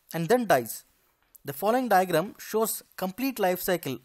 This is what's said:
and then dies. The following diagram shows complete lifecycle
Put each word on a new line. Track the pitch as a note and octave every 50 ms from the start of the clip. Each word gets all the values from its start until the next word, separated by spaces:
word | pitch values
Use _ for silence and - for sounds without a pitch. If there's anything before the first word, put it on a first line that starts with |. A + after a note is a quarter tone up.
| _ - -
and | E3 E3+
then | D#3+ A#3 B3 A#3+
dies. | F3+ D#3+ C3 A#2 A2 - - - _ _ _ _ _ _ _ _ _ _ - -
The | C#3 C#3+
following | - G3 G#3+ A#3 C4 B3+
diagram | A#3 G3+ F#3 F#3+ F3+ E3+ D#3 F3+ A3 -
shows | - - - - A3 A3+ G#3 - - - _ -
complete | - F#3 F#3+ - - B3+ C4+ B3
lifecycle | A3 G3 F3+ F#3 F3 - G3 F3+ E3 - C#3+ B2+ -